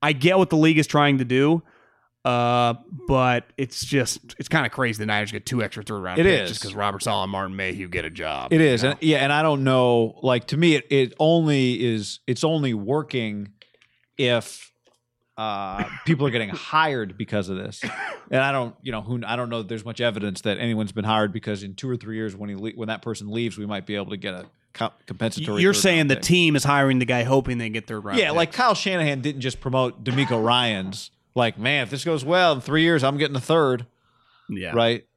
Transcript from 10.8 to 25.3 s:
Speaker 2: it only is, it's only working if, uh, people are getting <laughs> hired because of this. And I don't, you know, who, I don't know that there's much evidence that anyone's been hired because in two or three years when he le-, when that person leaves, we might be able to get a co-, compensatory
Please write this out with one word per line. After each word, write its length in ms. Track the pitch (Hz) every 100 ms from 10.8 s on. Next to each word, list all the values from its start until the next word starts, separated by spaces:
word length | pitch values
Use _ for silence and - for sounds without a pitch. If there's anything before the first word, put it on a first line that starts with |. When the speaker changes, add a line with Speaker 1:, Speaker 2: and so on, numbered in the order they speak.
| -
Speaker 2:
it 240 | 143 127 -
only 640 | 156 170 160 143 127 120
is, 360 | 120 110 101 - -
it's 160 | 123
only 300 | 160 160 139
working 800 | 110 101 143 151 131 110 104 101 _ - _ _ _ _ -
if, 540 | 127 120 - - - _ _ _ _ _ _ -
uh, 460 | 110 101 98 98 104 - -
people 200 | 156 143
are 60 |
getting 180 | 117 107
<laughs> 0 |
hired 680 | 95 - 156 160 135 104 95
because 320 | 104 104 92
of 80 | 95
this. 260 | 101 107 - - 762 554 -
And 120 | 131
I 100 | 135
don't, 240 | 139 127 -
you 100 | 131
know, 100 | 113
who, 200 | 101 123 107
I 100 | 120
don't 140 | 123
know 100 | 117
that 100 | 101
there's 160 | 113 104
much 160 | 113
evidence 400 | 120 107 104 92
that 160 | 113 98
anyone's 340 | 117 110 107
been 140 | 95 107
hired 260 | 110 107
because 320 | 98 107 101
in 120 | 101 95
two 140 | 131
or 60 | 123
three 220 | 110 110
years 180 | 110 95
when 140 | 104
he 60 | 98
le-, 160 | 110
when 160 | 110 110
that 140 | 110
person 300 | - 107 104
leaves, 260 | 110 117 98
we 80 | 104
might 200 | 101 92
be 100 | 104
able 140 | 98
to 80 | 101
get 160 | 98
a 120 | 90 92 _ _
co-, 180 | - 113 _ -
compensatory 560 | 90 113